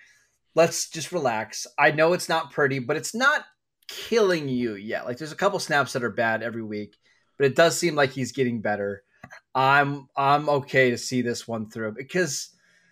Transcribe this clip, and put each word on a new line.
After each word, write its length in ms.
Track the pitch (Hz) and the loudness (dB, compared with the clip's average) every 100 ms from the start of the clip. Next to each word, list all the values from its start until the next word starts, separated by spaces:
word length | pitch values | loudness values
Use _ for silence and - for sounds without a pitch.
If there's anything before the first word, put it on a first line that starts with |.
| _ _ _ _ _ | _ _ _ _ _
let's 340 | - 165 - - | 2 2 2 -6
just 200 | 165 151 | -8 -6
relax. 560 | 175 139 110 110 - - - | -2 0 -2 -4 -10 -10 2
I 120 | 147 | 2
know 220 | 147 160 | 4 4
it's 160 | 175 - | 2 0
not 240 | 165 160 | -2 -2
pretty, 260 | - 139 135 | 0 0 0
but 180 | 120 151 | -2 -4
it's 180 | 160 | -4
not 300 | 226 269 302 - _ _ _ - | 0 2 2 -4 _ _ _ -18
killing 600 | - - 233 202 175 143 | -14 -2 2 2 2 -2
you 260 | 127 120 | -2 -2
yet. 300 | 101 107 95 | -4 -6 -6
Like, 140 | - 123 | -6 -8
there's 140 | 151 | -10
a 40 | 151 | -2
couple 220 | 196 185 | -2 -2
snaps 360 | - 147 131 | 0 0 0
that 100 | 135 | -2
are 60 | 120 | -4
bad 320 | 104 113 110 | -2 0 -2
every 200 | 113 113 | -4 -8
week, 340 | 110 107 104 _ _ _ _ - | -8 -8 -10 _ _ _ _ 0
but 80 | 139 | 0
it 100 | 131 | 4
does 200 | 165 - | 4 4
seem 200 | 175 151 | 0 2
like 140 | 139 | 0
he's 200 | 139 123 | 0 -6
getting 300 | 139 123 117 | -2 -2 0
better. 420 | 104 104 101 101 _ _ - - _ | -2 -2 -2 -6 _ _ -20 -20 _
I'm, 540 | 127 135 139 143 143 139 - | 0 4 4 4 -2 -8 -2
I'm 320 | 139 143 151 | 2 2 2
okay 420 | 147 135 139 127 | 0 2 4 4
to 80 | 117 | 2
see 240 | - 127 | -2 -2
this 260 | 120 113 - | -2 -4 -6
one 200 | 113 107 | -8 -8
through 240 | 113 110 | -8 -8
because 580 | 110 131 175 175 - - _ _ _ _ | -8 -6 -2 -2 -4 -10 _ _ _ _